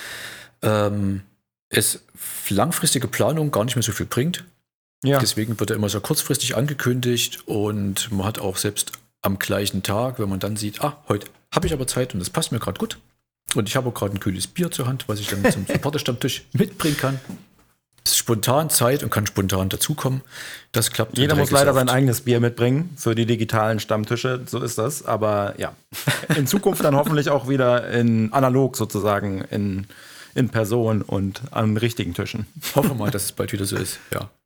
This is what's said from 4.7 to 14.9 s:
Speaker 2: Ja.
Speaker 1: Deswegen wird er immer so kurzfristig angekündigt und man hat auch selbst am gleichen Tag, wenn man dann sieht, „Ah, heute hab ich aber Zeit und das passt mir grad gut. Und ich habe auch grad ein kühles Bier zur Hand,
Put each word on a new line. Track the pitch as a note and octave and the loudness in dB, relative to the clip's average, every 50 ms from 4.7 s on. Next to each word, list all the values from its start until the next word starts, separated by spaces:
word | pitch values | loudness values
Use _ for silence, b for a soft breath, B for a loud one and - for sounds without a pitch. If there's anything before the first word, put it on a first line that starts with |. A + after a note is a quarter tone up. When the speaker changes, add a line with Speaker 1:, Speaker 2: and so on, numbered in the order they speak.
| _ _ _ _ _ _ - | _ _ _ _ _ _ 0
Speaker 2:
Ja. | C3+ C#3 C3+ | 2 4 4
Speaker 1:
Deswegen | A#2+ - - G#2+ A2 A#2 A2 - | 2 2 0 0 -2 -2 -2 -2
wird | G#2+ G2 | -2 0
er | A2 | 0
immer | G#2+ G#2 G2 | 0 0 0
so | G2+ G2+ | -2 -2
kurzfristig | - - D#3 - - - C#3 - - - - | -2 -2 -2 -2 0 0 0 0 0 -2 0
angekündigt | A2 C#3 D3 C#3+ - - B2 B2 B2+ A#2+ B2 A#2+ A#2+ - - - - - | 0 0 0 -2 -2 0 0 0 2 2 0 0 0 -2 -4 -6 -10 -8
und | - - G#2 G#2 G#2 G#2+ G#2 G2+ G2 G2 - - - | -4 -2 -2 0 0 0 -2 -2 -2 -2 -2 -4 -2
man | G#2 F#2+ F#2 | -2 -2 -2
hat | G#2+ A2 - | -2 -2 -2
auch | - F#2+ F#2 | -4 -4 -2
selbst | - - G#2 G2+ - - - - - _ _ _ _ | -2 -2 -2 -2 -4 -6 -6 -8 -18 _ _ _ _
am | - G2+ G2 - | -2 -2 -2 0
gleichen | - - G2+ G2 G#2 G2 - F#2+ - | -2 0 0 0 0 -2 -2 -4 -2
Tag, | - G2 G#2+ B2 C3+ B2+ - | -2 0 0 -2 -2 -2 -4
wenn | G#2 G2 | -4 -2
man | F#2+ F#2 | -2 -2
dann | F#2 G2+ G#2+ | -4 -4 -4
sieht, | G#2 A2 G#2 - - - | -4 -6 -6 -6 -4 -4
„Ah, | D3 D3 - - | -4 -4 -4 -4
heute | - G#2+ G#2 - - - _ _ - | -2 -2 -2 -4 -8 -20 _ _ -2
hab | - - F3+ | 0 0 0
ich | E3 D#3 | 0 -2
aber | C3+ B2+ | -2 -2
Zeit | - - B2+ B2+ - - | -2 -2 -2 -2 -2 -2
und | F#2 | -4
das | F2+ - | -4 -4
passt | - E3 D#3+ - | -2 -2 -2 -2
mir | - A2 | -2 -2
grad | - - F#2 - | -2 -4 -4 -4
gut. | A3 - - - _ _ _ _ _ _ _ _ _ - - | -4 -6 -6 -10 _ _ _ _ _ _ _ _ _ -4 0
Und | B2+ G2+ | 0 0
ich | G#2 - | 2 0
habe | C3+ B2 A#2+ | 0 0 -2
auch | - | -2
grad | - A2 G2+ G#2 | -2 -2 -2 -2
ein | G2 | -2
kühles | - G#2 F#2 F#2+ - | -2 -2 -2 -4 -6
Bier | - - - F3 E3+ | -6 -4 -4 -4 -2
zur | - - B2+ | -2 -4 -2
Hand, | B2 | -2